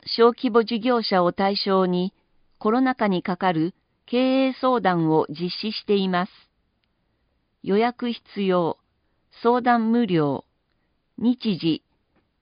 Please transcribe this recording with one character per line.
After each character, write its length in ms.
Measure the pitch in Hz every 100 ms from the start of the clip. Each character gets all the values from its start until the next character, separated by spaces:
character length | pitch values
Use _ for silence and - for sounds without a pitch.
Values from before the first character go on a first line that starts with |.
小 280 | - - 233
規 180 | 233 254
模 140 | 233
事 160 | 220 233
業 220 | 240 240
者 200 | 220 190
を 100 | 175
対 240 | 175 196 202
象 300 | 202 190 185
に、 260 | 180 185 - _ _ _ _
コ 140 | 214
ロ 80 | 247
ナ 140 | 262
禍 120 | 254 214
に 160 | 180
か 140 | - -
か 160 | 185
る 220 | 160 170 - _ _ -
経 420 | 240 262 262 262
営 40 | -
相 200 | 262 240
談 280 | 185 175 160
を 160 | 156 -
実 200 | 156 180
施 220 | - 214
し 140 | - -
て 80 | 202
い 120 | 190
ま 180 | 180 180
す。 60 | - _ _ _ _ _ _ _ _ _ _ _ _
予 140 | - 196
約 360 | 240 - 240
必 300 | 226 - 202
要。 340 | 190 180 160 - _ _ _ _ _ -
相 200 | 233 247
談 300 | 240 233 220
無 140 | 233 220
料。 380 | 170 143 131 - _ _ _ _ _ _ -
日 360 | 226 247 226 165
時、 260 | 165 151 - _ _ _ _ _